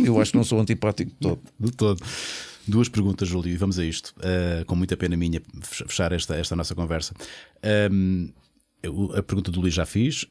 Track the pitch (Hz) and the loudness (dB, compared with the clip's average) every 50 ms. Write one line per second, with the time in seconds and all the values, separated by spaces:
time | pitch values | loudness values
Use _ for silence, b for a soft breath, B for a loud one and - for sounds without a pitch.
0 | 254 127 113 107 107 - - 117 113 - 120 110 110 - 113 - - 107 101 - | 4 4 6 4 4 4 4 2 2 4 2 2 2 2 0 0 0 0 0 -2
1 | - - - - - 92 85 - - - _ - 107 113 - - 113 104 98 85 | -4 -6 -6 -4 -2 -2 -2 -2 -6 -16 _ -4 -4 -2 0 2 2 2 2 0
2 | B B B B B B B B B B B B B - 101 113 120 123 - 110 | B B B B B B B B B B B B B 2 2 2 2 2 2 0
3 | 95 98 92 - 101 90 90 90 82 87 87 87 101 95 92 90 85 80 78 - | 2 2 2 0 -2 -2 -2 -2 -2 -2 -2 0 0 0 0 0 -2 -2 -4 -6
4 | - - - - - 92 92 90 87 87 85 82 82 - 90 87 92 92 90 - | -10 -14 -14 -6 -2 -2 0 0 0 0 -2 -2 -2 -2 0 0 0 0 -2 -2
5 | 92 87 87 85 85 85 82 80 - - - - - - - - - 73 - - | -2 0 0 0 0 0 -2 -4 -6 -10 -16 -14 -12 -12 -10 -10 -10 -6 -2 -2
6 | 92 82 90 85 - - 82 78 85 - 90 87 80 - 85 85 85 80 82 80 | 0 0 0 -2 -2 -4 -4 -4 -4 -4 -4 -4 -4 -4 -4 -6 -4 -2 -2 -4
7 | 78 - 95 B B B B B B B B B - 107 107 104 104 101 98 98 | -4 -6 -12 B B B B B B B B B -2 0 2 2 2 2 2 2
8 | 95 92 92 90 87 71 - _ _ _ _ _ _ _ _ - - 82 71 92 | 2 2 0 0 -4 -6 -10 _ _ _ _ _ _ _ _ -12 -10 -8 -4 -4
9 | 101 - - 101 95 - 98 98 92 92 85 90 87 92 80 87 82 - - 101 | -4 -2 -2 -4 -2 2 2 2 4 2 2 2 2 2 4 2 0 2 2 2
10 | 117 151 151 - - - | 2 2 2 -2 -6 -2